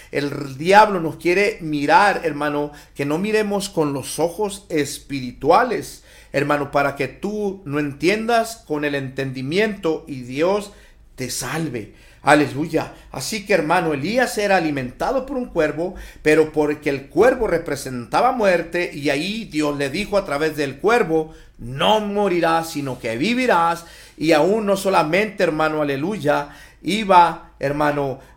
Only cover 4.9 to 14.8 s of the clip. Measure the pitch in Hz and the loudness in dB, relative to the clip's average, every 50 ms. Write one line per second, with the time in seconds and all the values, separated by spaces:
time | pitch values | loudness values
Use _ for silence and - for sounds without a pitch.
4.9 | - - - - 143 135 127 123 123 - 131 147 180 220 254 247 185 147 - - | -6 -12 -10 -8 -8 -8 -8 -8 -8 0 4 4 6 6 4 2 -2 -4 -6 -10
5.9 | - - - - - - - - - 139 143 143 147 143 143 139 - 143 143 139 | -14 -20 -20 -20 -20 -20 -12 -4 -2 0 0 2 0 0 0 0 0 0 0 0
6.9 | 139 - 135 131 - - - 202 214 214 208 196 185 196 - 143 139 151 147 143 | 0 -4 -6 -6 -6 -8 -8 -6 -4 -4 -4 -4 -6 -8 -8 -6 -4 -4 -4 -4
7.9 | 139 135 151 180 208 220 220 233 233 226 220 - - - - - 151 147 147 143 | -4 -2 0 0 0 0 0 0 0 0 0 -2 -6 -14 -8 -6 -4 -4 -2 -2
8.9 | 143 139 135 131 135 135 135 135 127 131 131 139 170 196 220 220 196 - - 160 | -2 -4 -6 -6 -6 -6 -6 -6 -6 -8 -6 -2 0 0 0 0 -2 -2 -2 -2
9.9 | 156 156 - - 139 131 120 123 127 143 165 185 202 208 202 - - - - - | -2 -2 -6 -10 -12 -12 -10 -8 -2 0 0 2 0 0 -4 -8 -14 -20 -20 -20
10.9 | - - - - - - 127 120 - - 131 123 143 160 160 139 123 110 104 - | -20 -20 -20 -18 -12 -10 -8 -8 -6 -8 -8 -6 -6 -6 -6 -6 -6 -8 -10 -12
11.9 | - - - - - - - 135 151 151 143 120 120 139 170 165 156 147 113 - | -16 -20 -20 -20 -20 -2 2 4 6 6 4 2 -2 -6 -4 -2 -2 -2 -2 -4
12.9 | - - - - - 139 135 - 214 214 196 - 196 170 151 156 175 185 170 160 | -10 -18 -18 -14 -12 -10 -8 -6 -8 -6 -2 0 0 2 2 2 0 0 0 0
13.9 | 147 135 143 190 233 254 247 254 - 208 202 196 196 180 165 151 143 135 | -2 -2 -2 -2 0 0 0 0 0 -2 0 2 2 2 0 0 -2 -4